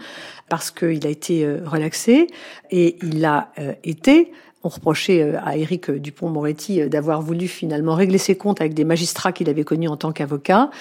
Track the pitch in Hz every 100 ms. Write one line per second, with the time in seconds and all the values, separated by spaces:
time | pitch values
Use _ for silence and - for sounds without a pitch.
0 | - - - - - 160 - - 170 160
1 | 147 151 - 165 147 147 165 156 156 -
2 | - 269 339 - - - - 185 170 170
3 | 170 156 160 147 - - 143 - 165 160
4 | - 311 330 - - _ 175 - 165 156
5 | - 180 151 160 - 151 156 175 - 143
6 | 147 - 175 156 147 156 - 185 143 151
7 | 151 156 156 170 180 - 165 147 160 160
8 | 190 190 196 190 202 196 156 156 156 165
9 | 170 - 190 180 165 143 147 160 165 151
10 | 160 156 143 143 160 196 285 -